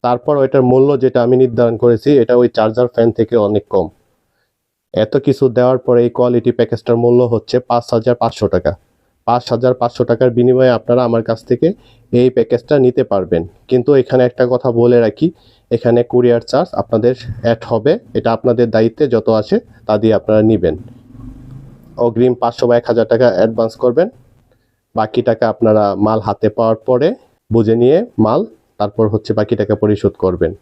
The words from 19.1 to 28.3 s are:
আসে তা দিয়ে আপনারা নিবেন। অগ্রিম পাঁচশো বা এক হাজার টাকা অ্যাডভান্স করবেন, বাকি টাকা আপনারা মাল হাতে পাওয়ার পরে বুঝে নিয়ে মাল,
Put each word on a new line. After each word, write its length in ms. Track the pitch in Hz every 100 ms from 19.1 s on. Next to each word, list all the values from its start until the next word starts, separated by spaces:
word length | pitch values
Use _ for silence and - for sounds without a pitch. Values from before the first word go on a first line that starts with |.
| 113 110 110
আসে 160 | 107 220 - - -
তা 80 | 107
দিয়ে 200 | 110 101
আপনারা 220 | - 107 110
নিবেন। 260 | 107 87 76 - - _ - - - - - - - - -
অগ্রিম 360 | 120 110 127 123
পাঁচশো 220 | 120 - 120
বা 60 | 120
এক 100 | 120
হাজার 200 | 117 110
টাকা 160 | 113 123 92
অ্যাডভান্স 360 | 113 113 113 -
করবেন, 240 | 127 123 196 - _ _ _ _ _ _ _ -
বাকি 260 | 110 - 117
টাকা 160 | 113 113
আপনারা 300 | 107 113 107 101 95 104
মাল 140 | 110 104
হাতে 200 | 101 107 -
পাওয়ার 200 | 113 110 -
পরে 200 | 123 156 262 _ _ _
বুঝে 240 | 113 107 113
নিয়ে 220 | 123 165 233 -
মাল, 160 | 107